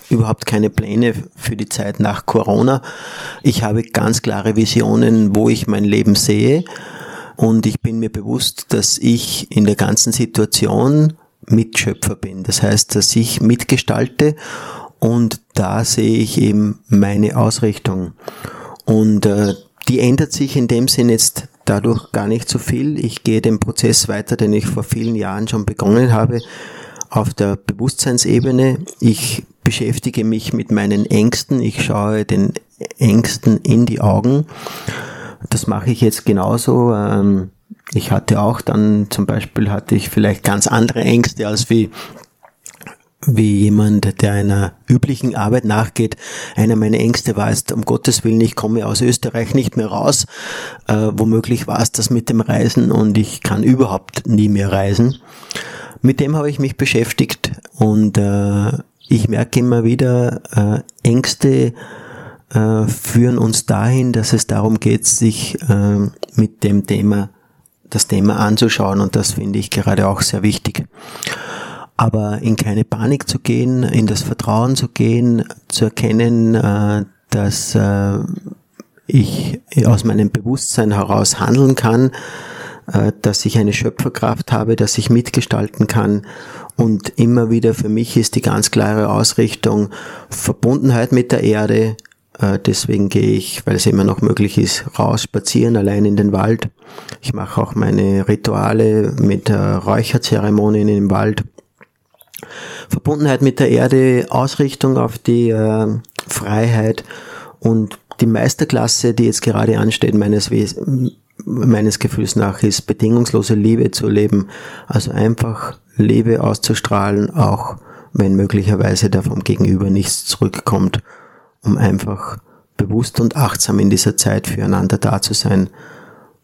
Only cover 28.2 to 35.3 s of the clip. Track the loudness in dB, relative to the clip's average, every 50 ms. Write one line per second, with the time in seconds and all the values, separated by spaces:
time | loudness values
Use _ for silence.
28.2 | 0 2 2 2 2 2 2 2 2 2 0 -2 -6 -10 -6 0 2 2 2 0
29.2 | -2 -6 -6 -8 -10 -12 _ _ -2 -2 -2 -2 -2 -2 -2 -4 -4 -4 -2 -2
30.2 | 0 0 -2 -2 -4 -4 -4 -4 -2 0 0 0 2 2 0 0 0 2 2 2
31.2 | 2 2 0 -2 -2 -2 -2 -2 -2 -2 -2 -2 -2 -2 -2 0 0 0 -2 -2
32.2 | -2 0 0 0 0 0 -2 -6 -10 _ _ -14 -14 -12 -4 0 2 4 4 4
33.2 | 2 0 -2 0 0 2 2 2 2 2 4 4 4 2 0 0 2 2 2 2
34.2 | 2 2 2 0 0 -4 -8 -16 -16 -14 -14 -12 -10 -10 -10 -10 -12 -14 -16 -16
35.2 | -16 -18